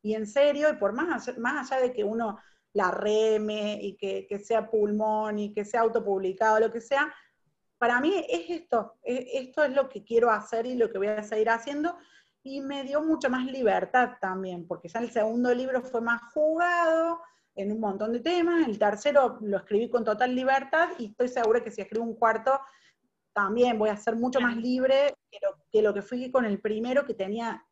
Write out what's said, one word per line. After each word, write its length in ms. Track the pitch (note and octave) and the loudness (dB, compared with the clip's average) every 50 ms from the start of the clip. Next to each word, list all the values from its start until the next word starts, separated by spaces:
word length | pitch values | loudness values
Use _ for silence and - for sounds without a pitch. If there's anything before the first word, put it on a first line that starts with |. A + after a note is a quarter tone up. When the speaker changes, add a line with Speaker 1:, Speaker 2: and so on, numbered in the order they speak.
Speaker 1:
y 120 | _ G#3 G#3+ | _ -4 -4
en 140 | A3 A3 | -4 -4
serio, 420 | G#3 - C#4 C#4+ D4 C#4+ D4 D4 D4+ | -2 2 4 4 4 4 4 2 2
y 40 | D4 | 2
por 160 | D4+ D#4 G3 | 2 0 0
más 360 | G#3 B3 D#4+ F4 D4 A#3 - B3 | 0 0 -2 -2 -4 -4 -6 -8
allá, 100 | B3+ - | -8 -4
más 320 | A#3 B3 C#4+ D4 B3+ B3+ | -4 -2 -2 -2 -4 -2
allá 100 | C4+ C4 B3+ | 0 0 0
de 100 | B3 B3 | 0 0
que 100 | A#3 G#3 | -2 -2
uno 340 | G3+ A3 A3+ A#3 G#3+ G3+ - _ _ _ _ _ _ _ | -2 -2 -2 -4 -4 -6 -10 _ _ _ _ _ _ _
la 180 | G#3 F#3+ F#3 | 0 2 2
reme, 880 | F3+ - - G#3 G#3 G#3+ A3 A3 A3 G#3+ G#3+ G#3+ G#3+ G#3+ G#3 G#3 G#3 G#3 | 0 0 0 2 2 4 4 4 2 2 0 -2 -4 -4 -4 -4 -6 -6
y 140 | - G3+ F#3+ | -8 -10 -8
que, 320 | _ - G3 F#3+ G3 F#3+ | _ -6 -6 -4 -6 -6
que 100 | - G3+ G3 | -8 -10 -10
sea 300 | - - A#3 A3 G#3+ A3+ | -4 0 0 0 0 0
pulmón, 680 | - A3 G#3 G#3 G#3 G#3+ A3 G#3+ G#3+ G#3+ G#3+ G#3+ G#3+ G#3 | 0 0 2 2 0 0 0 0 0 0 -2 -2 -4 -4
y 140 | G#3 G3+ G#3 | -4 -4 -4
que 100 | G#3+ G#3 | -6 -6
sea 160 | G#3 - A#3 | -2 0 2
autopublicado, 760 | A3+ A3+ A3+ A3+ F#3 G3+ G3 F#3+ G3 F#3 F#3 - A3 A3 A3 A3 | 2 2 2 0 0 0 -2 0 0 -2 -2 2 2 4 4 4
lo 120 | A3 A3 | 4 2
que 100 | A3+ A#3 | 0 -6
sea, 300 | A3+ - C#4 C4+ D4 - - - _ _ _ _ _ _ _ _ _ _ _ _ | -6 -2 0 0 0 -2 -6 -16 _ _ _ _ _ _ _ _ _ _ _ _
para 200 | A#3+ A#3 A#3+ B3 | 2 2 2 4
mí 120 | C4+ D#4+ G4+ F#4 - - | 2 2 2 0 -2 -2
es 200 | - E4+ E4+ - | -4 -4 -4 -6
esto, 460 | F4 D#4+ - _ - A#3 G#3 - - _ _ | -8 -8 -4 _ 0 0 0 -2 -12 _ _
e-, 220 | A#3 B3 C4 B3+ - - C4+ | -6 -6 -6 -6 -6 -6 -6
esto 240 | B3+ B3+ - - D4+ | -6 -6 0 0 0
es 80 | C4+ C4 | 2 2
lo 160 | C#4 C4+ C4 | 0 0 0
que 140 | - G3+ - | -4 -14 -8
quiero 260 | _ A#3 A#3 A#3 A#3+ | _ 2 4 4 4
hacer 360 | A3 G#3 G#3 - - A3+ A#3 | 4 2 0 -4 -4 -4 -4
y 80 | B3+ B3+ | -2 0
lo 160 | B3 A3+ G#3 | 0 0 0
que 60 | - F#3+ | 2 -2
voy 80 | G3 | -2
a 160 | G#3 G#3+ G#3+ G#3 | 0 -2 -4 -4
seguir 260 | G#3 A3 G#3+ A3 A3+ | -4 0 0 2 2
haciendo, 480 | A3+ A3+ A3+ C#4+ C#4+ D4 D4+ D#4+ F4 - - _ _ - _ _ _ _ _ | 2 0 0 -6 -4 -2 -2 -2 -4 -6 -16 _ _ -20 _ _ _ _ _
y 180 | C4+ C4+ C#4 | -12 -10 -8
me 220 | C4+ C4+ C#4 C#4 C4+ | -8 -6 -6 -6 -6
dio 180 | C4+ C#4 D4+ | -2 -2 0
mucha 280 | D#4 D#4+ D#4+ - - C4 | 2 2 0 2 2 0
más 160 | B3 B3+ B3+ | 0 0 -2
libertad 720 | C4 C4 C4+ B3+ G#3 F#3+ F#3 F#3+ - - B3+ B3 A#3+ B3 - | -4 -4 0 2 2 2 2 0 2 2 2 2 2 -2 -8
también, 460 | - F#3+ F#3 F#3+ F#3+ F#3 F3+ F3 E3+ | -6 -6 -6 -6 -6 -6 -8 -10 -8
porque 220 | E3+ F3+ - - E3+ | -10 -10 -10 -10 -10
ya 100 | - A#3 | -6 -6
el 100 | A#3+ A#3 | -6 -2
segundo 420 | - A#3 G#3+ A3 A3+ A#3+ B3 B3 B3 | 0 0 0 0 0 0 2 2 2
libro 260 | B3 C4 C4 B3+ B3+ | 0 0 -2 -2 -4
fue 200 | B3 B3+ - A#3 | -4 -2 -4 -4
más 200 | A#3 A#3 A#3 A#3 - - _ | 0 0 -2 -2 -4 -8 _
jugado 840 | D4+ D4+ D#4 D#4+ D#4+ F4 F4 F4 F4 E4+ E4 D#4+ E4 E4 E4+ E4+ E4+ - - _ _ _ _ _ | 2 2 2 2 2 2 2 2 2 2 2 2 2 2 0 -2 -6 -10 -20 _ _ _ _ _
en 160 | - G3 G3+ | -6 -6 -4
un 80 | G#3+ A3 | -4 -2
montón 340 | A3 G3+ F#3+ G3 G#3+ A3 A#3 | -4 -4 -4 -4 -4 -4 -4
de 60 | A#3+ | -4
temas, 480 | A#3 D#4+ F4 F4+ E4 E4+ E4+ E4+ D#4+ | -2 0 0 2 2 2 2 2 2
el 100 | B3 G#3 | 2 2
tercero 640 | - G#3+ G#3 G#3 G#3 - D4 C#4 C#4+ C4 A#3+ B3 A#3+ | 2 2 2 2 2 -2 4 4 6 4 4 0 -4
lo 160 | G#3+ G#3 G3+ | -4 -2 -2
escribí 320 | F#3 - - G#3 G3+ A#3 A#3+ | -4 -2 0 0 0 0 2
con 140 | - A#3+ A3 | 0 0 0
total 320 | A3 G#3+ G#3 B3 B3 B3+ | 0 0 0 0 0 0
libertad, 540 | B3+ C4 C4 C4 C4+ C4 C4 - D#4 E4+ F4 F#4 - | 0 2 2 2 2 0 0 2 2 2 0 -2 -10
y 80 | A#3+ | -10
estoy 220 | G#3 - _ B3 B3 | -12 -2 _ -2 -2
segura 340 | B3 C4 A#3 G#3+ A3+ A#3+ A#3 | 0 0 0 2 2 0 0
que 80 | A3 | -4
si 100 | G#3 - | -10 -12
escribo 220 | F#3+ - A3 A3 A#3 | -12 -6 -6 -6 -4
un 100 | A3+ G#3+ | -4 -4
cuarto, 440 | A3+ A#3+ A3 A3 A3 G#3+ C4 C4+ C4+ C#4 - _ _ _ _ _ _ _ _ _ _ _ _ _ | 0 2 2 2 2 2 0 0 0 -2 -10 _ _ _ _ _ _ _ _ _ _ _ _ _
también 460 | G#3 G3+ F#3+ G#3 A#3+ B3 B3 A#3 G#3+ | -2 -2 0 2 2 4 2 4 2
voy 100 | G#3+ G#3+ | 0 0
a 80 | G#3 | 0
ser 180 | G#3 - A#3 A3+ | -2 -4 -4 -2
mucho 240 | A3+ A#3 B3+ B3+ C4+ | 0 -2 0 0 2
más 140 | A#3+ A#3+ A#3 | 2 2 0
Speaker 2:
Claro. 140 | A#3 A3+ | -2 -2
Speaker 1:
libre 480 | B3 B3+ B3+ B3+ C4 C4+ C4+ C#4+ C#4+ - _ _ _ | -2 0 0 2 4 4 4 4 2 0 _ _ _
que 80 | - - | -14 -4
lo, 140 | - G3 F#3+ _ _ _ | -4 -4 -4 _ _ _
que 100 | - G#3+ | 2 4
lo 120 | G#3+ G#3 G3 | 4 4 0
que 80 | G3+ G3 | 0 -6
fui 260 | - B3+ B3 B3+ B3+ | -6 -8 -6 -6 0
con 160 | B3+ C4 A#3+ | 0 0 2
el 140 | A3 G3+ F#3+ | 2 -2 -2
primero, 440 | _ A3 G#3+ G#3+ A#3 B3 B3+ C#4 C#4 | _ -2 -2 -2 -2 0 0 0 0
que 100 | B3 A3 | 0 -4
tenía 500 | - F#3+ F#3+ G#3 A3+ A#3 A3+ G#3+ G#3+ _ _ | -6 -4 -4 -4 -4 -4 -6 -8 -8 _ _